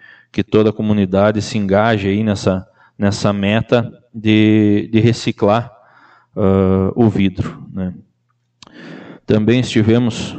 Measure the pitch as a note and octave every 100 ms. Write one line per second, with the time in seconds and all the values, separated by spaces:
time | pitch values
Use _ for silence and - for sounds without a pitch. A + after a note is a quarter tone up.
0 | - - _ - - A2 G#2+ G#2 G#2+ G#2
1 | F#2+ F#2+ G#2 G#2+ G2+ A2 G2 G2 A2+ A2
2 | G2 G2+ A2 G2+ G#2 F#2 - _ _ -
3 | G2+ G#2+ A2 G2+ G2 A2 - B2 A2 -
4 | _ A2+ A2 G#2+ G#2+ G#2+ G#2 G#2 - A2+
5 | A#2 A2+ - - G2+ A2+ A#2 - _ _
6 | _ _ _ - G2 F#2+ F#2+ F#2+ F#2+ -
7 | A2+ G2 G2 F#2 E2 - - F#2+ F#2 -
8 | _ _ _ _ _ _ - - - -
9 | - - - G#2+ G#2+ B2+ B2 A#2+ G#2+ A#2
10 | B2 - -